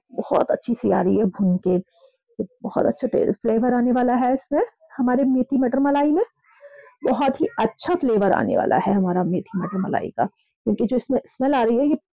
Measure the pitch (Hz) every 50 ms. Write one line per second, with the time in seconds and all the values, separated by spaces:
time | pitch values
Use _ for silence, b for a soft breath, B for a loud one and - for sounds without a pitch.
0 | _ _ - - - - - - - - - - - - 240 - - 214 185 -
1 | 180 185 196 196 226 190 180 - 208 185 180 180 - 185 180 180 190 b b b
2 | b b b b b _ _ - - - _ _ - - - - - - 233 -
3 | - 240 - - - - 220 - - 226 220 226 226 247 247 247 240 254 247 254
4 | 247 247 240 247 254 247 262 262 - - 277 302 440 466 - _ _ - - -
5 | 254 247 247 254 277 269 262 262 254 - 285 254 262 247 254 277 277 285 277 285
6 | 285 302 302 339 466 - _ _ B B B B B B B B B B B B
7 | - - 254 214 285 269 262 - 320 - - - 220 220 - - - - 359 349
8 | - 254 226 214 190 196 - - - - - - - - - - - - - 202
9 | 190 180 175 180 180 160 175 175 196 - - 185 170 180 - 190 190 - - -
10 | - - - - 120 214 _ _ _ _ _ _ - 226 208 - 233 208 254 247
11 | - - 269 233 - - - - 262 277 285 262 233 226 240 233 277 294 311 -
12 | _ _ _